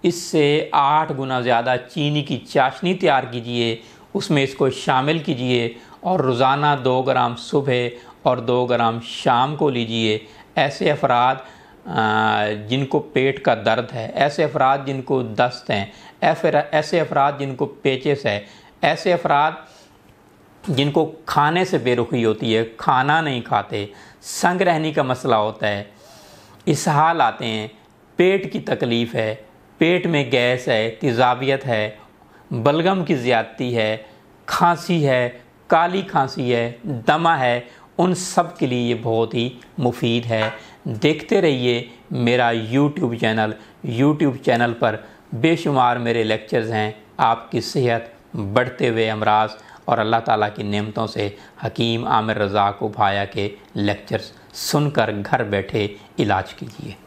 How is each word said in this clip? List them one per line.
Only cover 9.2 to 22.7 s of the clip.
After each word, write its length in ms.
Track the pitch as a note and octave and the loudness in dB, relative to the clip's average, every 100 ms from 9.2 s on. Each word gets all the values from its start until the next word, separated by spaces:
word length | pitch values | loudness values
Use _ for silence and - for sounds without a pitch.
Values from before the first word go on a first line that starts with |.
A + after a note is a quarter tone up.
| C#3+ B2 C3+ D3 | 2 2 2 2
को 140 | D3+ | 0
लीजिए। 580 | B2 A2 A2+ A2 G#2+ - - - - | 0 -2 0 0 0 -6 -20 -6 0
ऐसे 320 | C#3 - D#3+ | 0 2 0
अफराद, 480 | D3 C3+ A#2+ B2 C3+ | 2 2 4 2 0
अ, 1300 | - - - - - A#2 A2 A2 A2 G#2+ G#2+ G#2+ G#2+ | -8 -20 -20 -20 -6 -2 2 2 2 2 0 -4 -4
जिनको 320 | B2+ C3+ D#3 | -2 0 -2
पेट 400 | - C3+ C3+ C3+ | 0 0 0 0
का 160 | - A2+ | 0 2
दर्द 320 | G#2+ A2+ A#2 | 2 0 -2
है, 200 | B2 A2 | -8 -8
ऐसे 300 | - C#3+ D3 | 0 0 2
अफराद 420 | D3+ D3 C3 C#3 C3+ | -2 2 2 2 -2
जिनको 380 | C3+ C3 C3+ | -6 -2 -2
दस्त 480 | A#2 G#2+ B2 - - | -2 0 0 -2 -4
हैं, 200 | G#2+ G2 - - - | -4 -4 -12 -20 -2
ऐसे, 260 | D3+ D#3+ E3 | 0 2 2
ऐसे 500 | D3 - D#3 D3+ F3 | 2 2 -2 0 -2
अफराद 380 | D3+ C#3+ C#3 C#3 | 0 2 0 0
जिनको 260 | C#3 B2+ D3 | -8 -4 -6
पेचिस 600 | - C#3 C3 D3 C#3 A#2 | -2 -2 0 0 0 0
है, 200 | G2+ - - - - | -4 -6 -20 -20 -2
ऐसे 280 | D#3+ - G3 | 0 2 0
अफराद 540 | E3+ E3+ C#3+ D#3 D#3+ - - - - - _ _ _ _ - - | 0 2 2 2 -2 -18 -20 -20 -20 -20 _ _ _ _ -12 -4
जिनको 420 | C3 C#3+ D#3 D3+ - - | 0 2 2 0 -4 -2
खाने 380 | D3+ D3 E3+ F#3 | 2 2 2 0
से 120 | D3+ | 0
बेरुखी 460 | A#2+ A#2+ A#2 B2+ | 2 0 0 0
होती 300 | A2+ G#2+ A#2+ | 0 0 0
है, 100 | A2 A2+ | 0 0